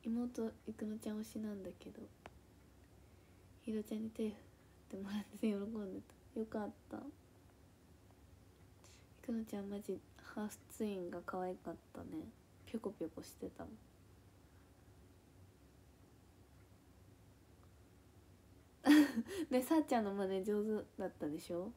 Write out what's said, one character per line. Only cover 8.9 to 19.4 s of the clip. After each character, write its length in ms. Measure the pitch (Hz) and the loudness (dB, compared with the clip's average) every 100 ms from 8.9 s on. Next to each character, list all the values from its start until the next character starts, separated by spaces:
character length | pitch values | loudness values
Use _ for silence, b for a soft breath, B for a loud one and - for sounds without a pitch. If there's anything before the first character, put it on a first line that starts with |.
| B B - | B B -10
く 100 | - | -2
の 120 | 226 | -2
ち 120 | 220 202 | 0 -4
ゃ 60 | |
ん 60 | 202 | -2
マ 100 | 202 | -4
ジ 200 | 208 190 - - | -2 -4 -6 -18
ハ 260 | - - | -8 -4
ー 60 | 214 | -4
フ 80 | - - | -6 -16
ツ 140 | - | -2
イ 120 | 214 196 | 0 0
ン 140 | 175 | -2
が 100 | 175 | -4
可 160 | - 190 | -4 -2
愛 140 | 185 190 | -2 -2
か 160 | - | -6
っ 40 | 170 - | -10 -10
た 100 | - | -12
ね。 260 | - - - - - - - | -8 -8 -8 -14 -20 -20 -6
ぴ 100 | 226 | -2
ょ 40 | |
こ 120 | 202 208 | -2 -2
ぴ 60 | |
ょ 40 | 165 | -4
こ 140 | - | -4
し 140 | - - | -12 -8
て 120 | - | -10
た 140 | - | -8
も 60 | - | -12
ん。 40 | 220 - - - - - - - - - - - - - - - - - - - - - - - - - - - - - - - - - - - - - - - - - - - - - - - - - - | -12 -18 -20 -20 -20 -20 -20 -20 -20 -20 -20 -20 -20 -20 -20 -20 -20 -20 -20 -20 -20 -20 -20 -20 -20 -20 -20 -20 -20 -20 -20 -20 -20 -20 -20 -20 -20 -20 -20 -20 -20 -20 -20 -20 -20 -20 -20 -20 -20 -20 2
<laughs> 680 | 277 302 285 226 - 392 | 12 12 12 6 0 -2